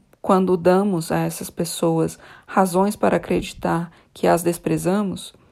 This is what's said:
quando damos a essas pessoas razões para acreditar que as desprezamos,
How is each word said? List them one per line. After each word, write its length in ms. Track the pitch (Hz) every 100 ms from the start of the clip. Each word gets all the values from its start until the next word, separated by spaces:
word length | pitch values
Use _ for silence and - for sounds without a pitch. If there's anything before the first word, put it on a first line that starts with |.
| _ _
quando 360 | - 190 185 185
damos 560 | 175 185 208 175 160
a 60 | 165
essas 320 | 165 165 -
pessoas 680 | - 170 - 170 165 165 - - - -
razões 500 | - 190 175 202 214
para 220 | 208 202
acreditar 720 | - 180 - - 180 170 170 - _
que 140 | - 175
as 160 | 175
desprezamos, 920 | 170 170 165 160 165 196 202 180 - - _